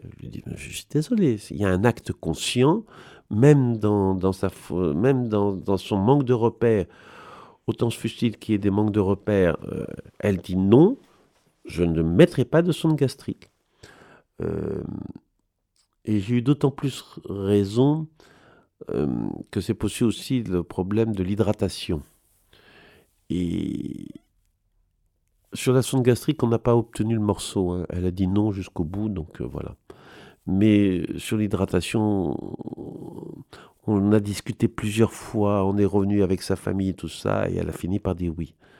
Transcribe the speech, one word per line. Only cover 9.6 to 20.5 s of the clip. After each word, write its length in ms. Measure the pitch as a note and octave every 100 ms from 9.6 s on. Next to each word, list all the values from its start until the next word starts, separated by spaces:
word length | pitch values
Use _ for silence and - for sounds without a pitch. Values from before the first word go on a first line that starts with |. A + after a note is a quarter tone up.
| -
euh, 140 | - - - - -
elle 200 | G#2 F#2
dit 180 | - F2+
non, 420 | G2 B2 F#3+ C#4 _ _ _ _ _ _ -
je 180 | E2
ne 180 | E2+ D#2+
mettrai 420 | E2 F2+ F3 -
pas 180 | A#2+ D#3
de 100 | F3
sonde 240 | - D#3+ D3
gastrique. » 540 | C3 - - - - _ _ _ - - - - _ -
Euh, 400 | E2 D#2+ D2+ D2 - - - G1+ _ _ _ _ _ _ _ _
et 140 | - G#2+
j'ai 180 | G2 B2
eu 60 |
d'autant 280 | A#2+ C#3+ C#3
plus 340 | C3+ C#3 - - - -
raison, 840 | G2 G2 G2+ G2 A2+ C#3 D#3 D#3 _ - - _ _ _ - -
euh, 160 | B1+ D2 A#1+ G1+ G1+ -
que 100 | G2+
c'est 140 | F2+
posé 300 | G2+ G#2 -
aussi 380 | A#2 - - B2+
le 200 | G#2+